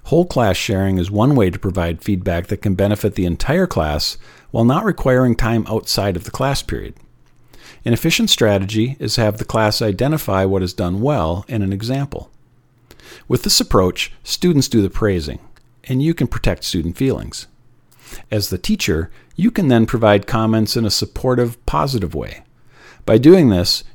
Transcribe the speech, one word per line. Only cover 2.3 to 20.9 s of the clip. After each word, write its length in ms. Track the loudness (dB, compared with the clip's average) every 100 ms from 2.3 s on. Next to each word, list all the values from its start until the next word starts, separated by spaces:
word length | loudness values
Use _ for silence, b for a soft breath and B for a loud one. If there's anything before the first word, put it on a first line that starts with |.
| -4 -4
that 140 | -4
can 140 | -2 0
benefit 400 | 0 0 -2 -2
the 100 | -2
entire 420 | -2 0 0 0
class 500 | -2 -2 -2 -4 -8 b b b
while 140 | 0 2
not 200 | 2 0
requiring 500 | -2 2 2 2 2
time 300 | 0 0 -2
outside 480 | -4 -4 -2 -2 -4
of 80 |
the 80 | -6
class 300 | -4 -2 -2
period. 340 | -4 -8 -8 -16 -20 _ _ _ _ B B B
An 100 | -2
efficient 380 | 0 0 0 0
strategy 640 | 2 2 2 0 -2 -2 -4
is 180 | -4 0
have 200 | 0 -2
the 80 | -4
class 340 | 0 0 0
identify 640 | -2 -2 -2 -2 -2 0
what 200 | 0 0
is 100 | -2
done 280 | -4 -4 -2
well 440 | -2 0 -2 -4 -6
in 140 | -4
an 100 | -4
example. 600 | -4 -4 -6 -6 -10 -14 -20 _ _ _ _ _ B B B B
With 160 | -2
this 160 | 0 0
approach, 520 | 2 2 2 0 -8 b
students 440 | -12 -2 2 2 2
do 140 | 2
the 80 | 0
praising, 500 | 0 0 0 -4 -10 -16 -20 _ _
and 180 | -6 -2
you 140 | 0 0
can 120 | -2
protect 360 | -2 -2 -2
student 340 | -4 -4 -4 -2
feelings. 480 | -2 -2 -6 -14 -18 _ _ _ _ B B B B
As 180 | -6 -4
the 80 | -4
teacher, 540 | -2 -2 0 -2 -4 b b b
you 160 | 0
can 160 | 2 4
then 180 | 4 4
provide 400 | 2 4 4 2
comments 500 | -2 2 2 0 0
in 100 |
a 40 |
supportive, 720 | -2